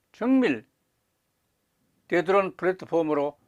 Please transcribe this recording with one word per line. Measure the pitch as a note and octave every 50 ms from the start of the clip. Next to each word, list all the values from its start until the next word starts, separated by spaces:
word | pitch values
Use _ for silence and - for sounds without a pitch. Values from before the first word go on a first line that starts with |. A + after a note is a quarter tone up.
| _ _
정밀 | _ - G#3+ B3+ C4+ C4 B3 F3 B2+ G#2+ - _ _ _ _ _ _ _ _ _ _ _ _ _ _ _ _ _ _ _ _ _ _ _ _ _ _ _ _ -
대드론 | E3 F3 D#3+ F#3 F#3+ G3+ F#3+ F#3 -
플랫폼으로 | - E3+ F#3 F3+ - - - D#3+ E3 D#3+ D3+ D3+ D3 C#3+ D3 - _ _